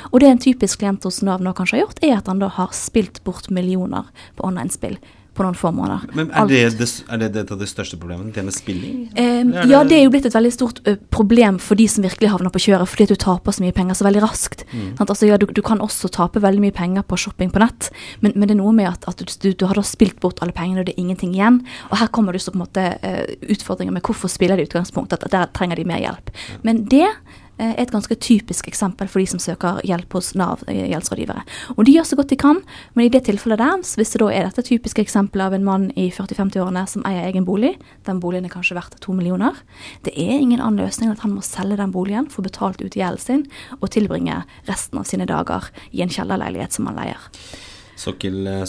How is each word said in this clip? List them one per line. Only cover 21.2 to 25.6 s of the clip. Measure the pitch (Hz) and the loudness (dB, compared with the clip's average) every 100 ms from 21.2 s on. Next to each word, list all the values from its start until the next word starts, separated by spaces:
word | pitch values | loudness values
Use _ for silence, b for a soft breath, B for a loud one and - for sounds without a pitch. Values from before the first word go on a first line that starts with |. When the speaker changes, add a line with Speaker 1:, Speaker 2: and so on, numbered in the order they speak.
| 180 185 | -2 4
Speaker 1:
igjen. | 208 247 - B B | 6 6 2 B B
Og | 202 | -2
her | 226 | 0
kommer | - 196 | 0 0
det | 180 | -2
så | - | -4
på | 185 | -6
en | 175 | -4
måte, | 190 185 - | -2 -2 -2
eh, | 190 185 - - - | -6 -6 -6 -6 -4
utfordringer | 208 - 185 185 | -2 -4 -6 -4
med | 185 | -4
hvorfor | - 220 185 | -4 -4 -4
spiller | - 180 190 | 0 2 2
de | 156 | 0
i | |
utgangspunktet, | 175 180 - - - | -2 -4 -6 -4 -6
at, | - | -2
at | 190 | -2
der | 170 | -2
trenger | - | -2